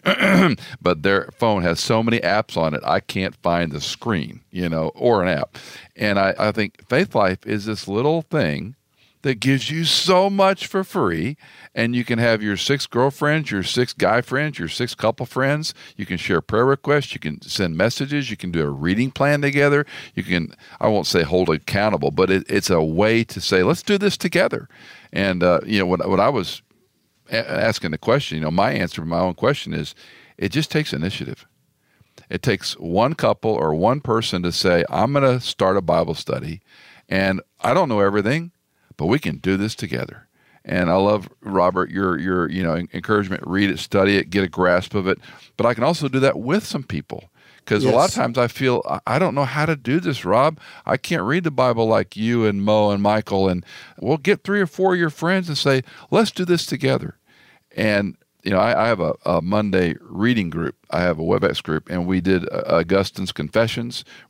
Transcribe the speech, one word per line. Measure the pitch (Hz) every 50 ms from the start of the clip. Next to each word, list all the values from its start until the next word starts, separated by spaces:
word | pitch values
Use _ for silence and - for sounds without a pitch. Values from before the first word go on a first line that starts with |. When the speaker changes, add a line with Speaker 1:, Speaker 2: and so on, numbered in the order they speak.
| -
Speaker 1:
<clears throat> | 185 - - - - 196 180 190 160 104 - - - - -
but | - 90 87 76
their | 71 98 98 95 - - -
phone | - 120 113 104 95
has | 85 87 85 -
so | - - 113 113
many | 113 117 117 -
apps | - 85 101 107 - - -
on | 87 82 78
it, | 76 - -
I | - 80 98
can't | - - - 95 92 - -
find | _ - 90 85 87 87 80
the | 69 76
screen, | - - - - - 120 104 80 64 - - - _ _
you | - 90 90 85
know, | 82 80 80 78 -
or | - - 123 117 98
an | 90 92
app. | 82 71 65 - - - - - - - - - _
And | - 104 104 98 98
I, | 98 95 - -
I | 104 107
think | 101 110 104 95 - - - -
Faith | 120 151 196 - -
Life | 123 101 92 92 - -
is | 110 107 104 98
this | 110 107 - -
little | 95 101 110 131 151 165 165
thing | 156 - 165 151 101 78 73 71 82 110 135 _ _ _ _ _ _ _ _ _
that | - 143 131 110
gives | 113 135 135 131 - -
you | 151 165 165
so | 156 - - - 175 185 180 196 202
much | 196 196 190 190 196 - - -
for | - 190 190
free, | - - 185 127 92 82 80 85 127 147 - - - - - - - _
and | - 117 117 123
you | 123 117
can | - 127 113
have | 120 117 113 104
your | 107 104 101
six | 87 - - 143 139 -
girlfriends, | - - 120 127 139 135 - 151 147 151 160 147 -
your | 107 98 90
six | - - 123 123 -
guy | - - - 90 110 123
friends, | 120 - 127 139 151 151 135 -
your | 90 76
six | - - 123 120 -
couple | - - 110 - - 131
friends. | - - 127 135 135 147 151 160 - - - - - -
You | - 95
can | - 92
share | 85 - - 92 82
prayer | - - 107 110 123
requests, | 135 139 - - 143 147 147 139 -
you | - -
can | - 78 73 -
send | - - - - 95 85 80
messages, | 85 98 117 - - 139 139 147 147 135 117
you | 104 -
can | - 90
do | 82 82
a | 76 71
reading | 69 67 76 87 95 110 127 135
plan | - - 139 143 147 143
together. | 143 139 139 143 143 143 143 143 143 - - - - - _
You | 98
can, | 95 - 92 85 82 - - _ - - - -
I | - 107
won't | 107 98 73 -
say | - 87 82
hold | 71 87 90 92 82
accountable, | 80 73 - - - 98 104 107 98 73 73 71
but | 73 82 92 92
it, | 95 95 - -
it's | - 98 - -
a | 92 82
way | 80 80 80 87 104 110 113 117 113
to | - - 95
say, | - - 98 92
"Let's | 90 110 175 -
do | - - 202 190
this | 202 196 -
together." | - - 180 - 170 - - - - - - _ - - - - - - _
And, | - - 98 98 90 87
uh, | 90 90 87 - -
you | - 107 101
know, | 92
what, | 90 92 85 - 95
what | 98 90
I | 104 131
was | 143 110 87 - - - - _ _ _ _ _ _ _ _ _ _ _ _ -
a-, | 120 113 - -
asking | - 71 110 113 107 - - 82
the | 78 -
question, | - 113 120 143 - - 80 78
you | 78
know, | 78
my | 82 92 101 131
answer | 139 - 87 82 - -
to | 80 82
my | 82 87
own | 92 92 85
question | - 110 127 147 - - - 80
is, | 80 76 - - - - - - - - _ _ -
it | 98 95
just | - 147 156 -
takes | - 151 151 -
initiative. | - 69 80 95 - - - 64 - - - _ _ _ _ _ _ _ _ _ _ _ _ _ _ - - _
It | - 104
takes | - 127 98 - - - -
one | - - 85 87 101 117 143 160
couple | - - 117 - - - 110
or | 107 64 76 80 78
one | 82 92 113 135 151
person | - 127 110 113 113 - - 90 87
to | 87
say, | 80 - - 92 87 85 82 -
"I'm | - 82 110 131 143
gonna | 143 139 131 123 127
start | - - - - 101 95 95
a | 98
Bible | 87 82 87 82 82 82 80
study, | - - - - 64 67 78 82 - - _ - - - - - - _ _
and | 92 95 95 95 95 95 - _ _ _
I | - 117 131
don't | 185 185 135
know | 110 101
everything, | 98 98 101 104 98 110 139 160 170 170 - _ _ _ _ _ _ _ - -
but | 73
we | 90 120 -
can | - 87 - -
do | - 92 98
this | 95 101 110 -
together." | - 110 69 64 62 - - - - - _ _ _ _ _ _ _ _
And | - - 90 90 82
I | 90
love, | 95 98 104 107 101 90 - - _
Robert, | - 95 95 92 87 90 90 92 90 -
your, | - 95 98 92 85 69
your, | 82 95 92 90 85 71
you | 78 95
know, | 90 82 78
en-, | 85 87 -
encouragement, | - 95 - - 107 104 101 92 95 - -
read | - 92 98 101 98
it, | - -
study | - - - 98 95 101 101
it, | 95 - -
get | 90 101
a | 95 82
grasp | - 90 90 90 87 92 - - -
of | 104 90
it. | 95 92 - - - - - - - _
But | - 110
I | 117 120
can | 113 120
also | 156 170 151 156 131
do | 131 135
that | 131 135 - 80
with | 110 131 170 214 -
some | - - 147
people. | 127 - 90 71 - - - - - _ _ _ _ - _ _ _
'Cause | - 107 104 131
a | 131
lot | 117 127 165
of | 185
Speaker 2:
Yes. | -
Speaker 1:
times | 220 - 120 117 131
I | 120 117
feel, | - - 139 127 123 - - -
"I, | 80 - -
I | 110 117 151
don't | 185 165 127
know | 143 139
how | 123 131 151 151
to | 165 160
do | 139 - 120 139 185
this, | 175 170 131 - -
Rob. | 90 101 120 139 160 156 - - - - - -
I | - 110
can't | - - - 175 151 90
read | 113 151 185 175
the | 160
Bible | 139 131 127 123 117 113 113
like | 110 110 107 95 - -
you | 101 110 113 120 117 110
and | 107 104 98
Mo | 101 104 107 107 104 104
and | 101 101
Michael." | 101 104 107 110 104 - 104 95 95 95
And | 90 87 - - - - - - - -
we'll | - 117 156 151
get | 135 190 202 - -
three | 190 202 208
or | 190 -
four | - - 185 190 180
of | 175
your | 170 156
friends | - - 165 170 190 190 180 170
and | 143 -
say, | - 143 135 131 - - - - - _
"Let's | - 202 226 208
do | - - 185
this | 170 175 170 -
together." | - 120 123 135 131 131 131 - - - _ _ _ _ _ _ _ _ _ _ _ -
And, | - 107 107 104 101 101 95 - - _ _ _ _ _
you | 98
know, | 98 92
I, | 104 117 - 87 107
I | 117
have | 113 92
a, | 85 76 - - -
a | 85 87 87
Monday | 80 90 98 107 107 101 95 92 90 85 - -
reading | - - 110 90 107 120 123 110 95 82
group. | 78 82 80 65 - _ _ -
I | - 85
have | 90 87 82 78
a |
WebEx | 82 87 98 98 98 80 67 -
group, | - - 78 78 - -
and | 90 87 87
we | 90 95 92
did, | 85 95 95 87 - -
uh, | - - - -
Augustine's | 80 82 82 82 98 98 95 - - - 95 -
Confessions. | - - 76 73 - 107 117 110 - 123 117 123 - - - - - - -